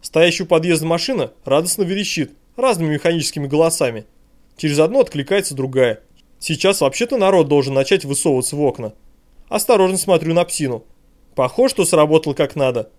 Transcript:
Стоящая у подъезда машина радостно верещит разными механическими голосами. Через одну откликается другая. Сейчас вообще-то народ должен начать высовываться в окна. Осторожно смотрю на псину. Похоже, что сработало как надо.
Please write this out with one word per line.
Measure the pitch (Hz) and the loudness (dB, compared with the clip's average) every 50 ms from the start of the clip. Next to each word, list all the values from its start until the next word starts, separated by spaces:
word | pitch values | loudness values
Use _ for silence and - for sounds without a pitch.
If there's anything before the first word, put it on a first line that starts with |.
Стоящая | _ - _ 160 165 175 165 - 190 | _ -4 _ 2 2 2 2 -2 -2
у | |
подъезда | 165 180 160 160 175 170 156 156 | 0 0 2 2 2 0 0 0
машина | 160 165 170 - - 311 214 135 107 - _ _ | -2 -2 -2 -2 -4 -4 -4 -4 -6 -8 _ _
радостно | - 135 147 160 180 - - 202 | 0 0 0 0 -2 -4 -4 -2
верещит | 170 190 196 208 - - 170 151 - - _ _ _ _ | -4 -2 -4 -4 -6 -4 -6 -6 -6 -8 _ _ _ _
разными | - 240 262 233 170 165 156 151 | -2 0 0 0 0 -2 -2 -2
механическими | 147 - - 170 170 156 - - 156 143 | -2 -2 -2 0 0 -2 -4 -6 -6 -6
голосами. | 139 139 151 165 165 160 - 156 127 113 110 107 _ _ _ _ _ _ _ _ _ _ | -2 2 2 2 2 2 0 -2 -2 -2 -6 -14 _ _ _ _ _ _ _ _ _ _
Через | _ - 156 147 143 | _ -4 -2 2 2
одну | 160 165 220 277 | 2 2 4 2
откликается | 233 - - 147 139 - 196 202 190 - 147 | 2 2 0 -8 -4 -2 -2 -2 -2 -2 -6
другая. | 135 135 131 131 131 127 120 107 - _ _ _ _ _ _ _ _ | -6 -6 -4 0 2 2 2 0 -4 _ _ _ _ _ _ _ _
Сейчас | - - 165 156 - 190 196 196 | -8 -6 -6 0 0 0 2 2
вообще-то | 196 175 - - 233 240 - | 0 -2 0 -2 -4 -2 0
народ | 247 196 190 196 185 156 139 | 0 2 2 4 2 2 2
должен | 147 147 135 131 135 | 2 0 0 0 0
начать | 135 139 - 196 185 - | -2 0 2 0 -2 0
высовываться | 139 139 - - 170 143 127 123 - - | -4 -6 -2 0 0 0 0 -2 -4 -4
в | 147 | -2
окна. | 147 139 120 - 120 107 - _ _ - _ _ _ _ _ _ - - | -2 -2 -2 -4 -10 -12 -12 _ _ -20 _ _ _ _ _ _ -16 -6
Осторожно | - 208 - - 247 208 190 185 190 | -4 -4 2 2 4 4 4 2 2
смотрю | 185 - - 185 165 151 160 165 | -2 0 2 2 2 2 2 0
на | 175 175 | 0 0
псину. | 175 - - 156 135 123 110 - _ - _ _ _ _ _ _ _ _ | 0 -2 -4 -4 -4 -4 -6 -10 _ -20 _ _ _ _ _ _ _ _
Похоже, | - 131 123 - - 247 269 - | -2 -2 0 2 2 2 2 2
что | - 185 | 0 0
сработало | - - 160 151 147 151 160 156 156 139 | 2 4 4 4 6 4 2 2 0 -2
как | - 156 135 - | -2 -2 -4 -2
надо. | 151 139 131 123 120 104 - _ | -2 -2 -2 0 -2 -6 -8 _